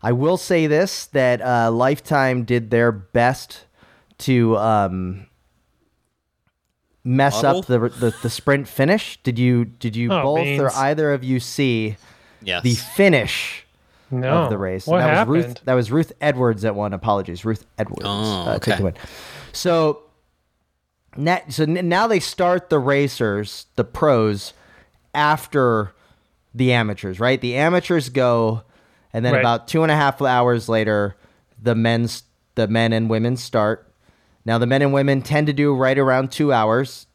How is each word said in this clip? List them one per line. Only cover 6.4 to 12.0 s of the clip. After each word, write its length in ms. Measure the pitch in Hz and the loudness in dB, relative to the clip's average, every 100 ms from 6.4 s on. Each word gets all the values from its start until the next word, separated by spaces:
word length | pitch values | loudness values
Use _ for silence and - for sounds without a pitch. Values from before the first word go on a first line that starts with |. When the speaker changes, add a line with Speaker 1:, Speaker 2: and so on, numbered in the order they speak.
| _ _ _ _ _ _ | _ _ _ _ _ _
Speaker 1:
mess 380 | 123 127 139 139 | -2 2 2 2
Speaker 2:
Bubble? 180 | 143 175 | 0 0
Speaker 1:
up 60 | 190 | 0
the, 140 | 123 | 0
the, 360 | 117 - 120 - | 0 0 -2 -2
the 80 | 120 | -8
sprint 400 | - - 139 135 | -4 0 0 -2
finish. 500 | - 139 214 - - | -2 2 2 -2 -8
Did 140 | - 120 | -4 0
you, 280 | 123 120 117 | 2 2 0
did 320 | - 117 110 | -4 -6 -4
you 140 | 120 | -2
Speaker 3:
Oh, 80 | 180 | 0
Speaker 1:
both 160 | 139 151 | 0 0
or 280 | 147 139 139 | 0 0 -2
Speaker 3:
beans. 40 | 127 | 0
Speaker 1:
either 360 | 135 151 151 | 0 0 0
of 120 | 143 127 | -2 -2
you 160 | 131 | -2
see 560 | 120 - 139 117 107 104 | -2 -2 0 0 -2 -8